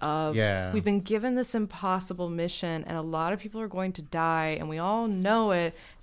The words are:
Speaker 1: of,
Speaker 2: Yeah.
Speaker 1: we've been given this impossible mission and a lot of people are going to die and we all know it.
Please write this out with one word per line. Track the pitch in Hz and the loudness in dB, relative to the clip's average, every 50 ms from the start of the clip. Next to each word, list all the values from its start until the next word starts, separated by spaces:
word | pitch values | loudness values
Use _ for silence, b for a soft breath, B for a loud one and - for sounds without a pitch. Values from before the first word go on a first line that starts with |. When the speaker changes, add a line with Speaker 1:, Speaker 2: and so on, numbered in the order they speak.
Speaker 1:
of, | 143 151 151 156 156 156 - | -2 -2 0 0 0 0 2
Speaker 2:
Yeah. | 110 107 104 98 95 92 92 - | 2 4 4 2 2 0 0 0
Speaker 1:
we've | 107 87 | 0 2
been | 208 202 202 | 2 0 0
given | 185 202 220 214 220 254 247 | 0 0 -2 0 0 0 0
this | 247 247 - - | 0 0 0 0
impossible | 226 214 196 - - - 185 185 190 185 - 180 180 180 170 | 0 -2 -2 -4 -4 0 0 0 0 -2 -4 -4 -4 -4 -2
mission | 170 165 170 175 - - - 170 165 160 - | -2 -2 -2 -2 -2 -4 -4 -2 -2 -4 -4
and | - 170 165 | -4 -4 -4
a | |
lot | 156 165 160 160 160 170 | -4 -2 -2 0 0 0
of | 202 196 | -2 -2
people | 208 214 208 220 | -6 -10 -8 -8
are | 226 202 | -8 -6
going | 190 185 190 185 185 | -4 -2 -2 -2 -4
to | - | -6
die | 151 - - 165 165 165 165 160 156 156 156 151 | -8 -4 0 2 2 4 4 2 2 0 0 -2
and | 165 156 | -4 -4
we | 156 | -4
all | 160 170 190 214 226 233 220 | -2 0 0 2 2 2 0
know | 202 185 185 202 220 226 226 208 | 0 2 4 4 4 4 6 4
it. | 185 175 170 165 165 B B B B B | 4 4 2 0 -2 B B B B B